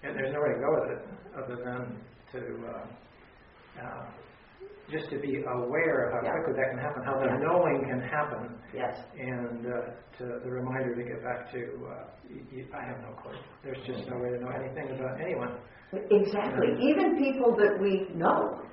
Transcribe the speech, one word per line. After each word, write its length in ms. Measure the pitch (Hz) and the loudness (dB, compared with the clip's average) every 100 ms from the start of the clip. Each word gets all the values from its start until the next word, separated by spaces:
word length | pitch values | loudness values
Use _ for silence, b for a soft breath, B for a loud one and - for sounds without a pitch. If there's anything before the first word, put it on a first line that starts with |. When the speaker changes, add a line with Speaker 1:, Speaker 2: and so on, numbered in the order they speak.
Speaker 1:
And 140 | 143 139 | -6 -4
there's 160 | 135 | -2
nowhere 240 | 147 147 - | 0 0 2
to 20 | |
go 120 | 139 151 | 2 2
with 80 | - - | 2 -4
it 40 | - - - - | -8 -14 -14 -10
other 200 | 123 120 | -8 -6
than 180 | 123 123 123 104 - - - | -6 -6 -8 -10 -14 -20 -12
to, 80 | 127 120 - 117 | -10 -8 -8 -8
uh, 180 | - - - - - - - - - - - | -10 -12 -16 -20 -20 -20 -20 -20 -20 -20 -14
uh, 260 | - - - - - - - - 381 - - | -12 -10 -12 -16 -20 -20 -20 -18 -18 -18 -6
just 160 | 156 - | -6 -4
to 60 | 143 | -4
be 220 | 143 131 127 | -2 -2 0
aware 640 | 123 123 151 160 135 120 | -2 0 2 4 4 2
of 100 | 120 | 0
how 20 | - | 0
Speaker 2:
Yeah. 60 | - | 0
Speaker 1:
quickly 160 | - 139 | 0 2
that 100 | 127 123 | 0 0
can 40 | |
happen, 220 | 147 123 131 | -4 -4 -2
how 80 | 135 | 2
the 60 | 135 | 2
Speaker 2:
Yeah. 60 | 127 | 2
Speaker 1:
knowing 460 | 156 180 165 139 131 | 4 6 6 4 2
can 140 | 123 | -2
happen. 580 | - 151 147 117 - - - | 0 0 0 -2 -8 -12 -12
Speaker 2:
Yes. 260 | - - - - 143 | -4 -4 -4 -12 -8
Speaker 1:
And, 480 | 127 123 120 117 120 | -4 -4 -4 -4 -4
uh, 300 | 123 123 - - - | -4 -4 -10 -16 -10
to 60 | 123 120 | -6 -6
the 80 | 123 | -4
reminder 420 | 127 127 131 123 | -4 -2 0 0
to 100 | 120 | -2
get 200 | 120 - | -4 -6
back 260 | 123 120 - | -4 -6 -6
to, 80 | 127 117 - - | -8 -8 -8 -10
uh, 160 | - - - - | -12 -14 -16 -16
y-, 140 | - - | -14 -12
y-, 140 | 127 120 - | -12 -10 -10
I 60 | 123 | -8
have 140 | 120 | -10
no 120 | 110 - | -10 -12
clue. 160 | - - - - | -12 -14 -14 -14
There's 160 | 143 127 127 | -10 -8 -6
just 180 | 123 - | -6 -6
no 80 | 123 | -4
way 100 | 123 | -2
to 100 | 123 | -2
know 60 | 123 | -4
anything 400 | 127 131 143 135 | -4 -6 -6 -6
about 280 | 127 127 131 | -4 -4 -4
anyone. 360 | 165 127 120 - B B B 190 - | -2 -2 -2 -6 B B B -6 6
Speaker 2:
Exactly. 560 | 208 196 208 226 - - | 6 8 2 0 4 4
Speaker 1:
And 120 | - | 6
Speaker 2:
Even 360 | 262 311 - - | 6 8 6 6
people 380 | 277 262 240 202 | 4 6 6 8
that 240 | 202 185 | 6 6
we 280 | 196 190 - | 4 4 0
know. 460 | 170 175 104 - - - | 2 4 4 2 -2 -10